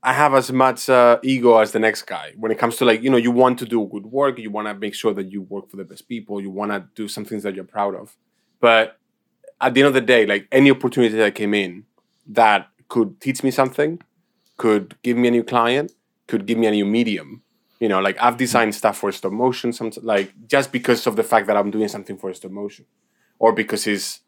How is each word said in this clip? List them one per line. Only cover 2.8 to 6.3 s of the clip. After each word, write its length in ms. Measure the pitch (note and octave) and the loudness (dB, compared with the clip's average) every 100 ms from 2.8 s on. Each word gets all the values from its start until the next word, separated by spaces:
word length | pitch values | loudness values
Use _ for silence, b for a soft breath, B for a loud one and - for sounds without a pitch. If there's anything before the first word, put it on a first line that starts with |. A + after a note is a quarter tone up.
like, 180 | B2 A2 | 2 2
you 80 | B2 | 2
know, 60 | B2+ | 2
you 140 | A#2 | 2
want 280 | A#2+ B2+ B2 | 2 2 2
to 40 | A#2 | -4
do 200 | A#2 G2+ | -4 -4
good 200 | G#2 G#2 | -10 -8
work, 320 | C3 C#3 A#2+ | -2 -2 -2
you 120 | A2 | -10
wanna 240 | G#2 G#2+ | -8 -8
make 200 | G2+ G#2 | -8 -10
sure 200 | - A2+ | -4 -4
that 160 | G2 F#2+ | -4 -8
you 120 | G2+ | -10
work 280 | F#2 G2 - | -10 -14 -14
for 60 | G2 | -18
the 80 | |
best 240 | F2+ F#2+ _ | -18 -20 _
people, 320 | A#2 G#2 | -14 -10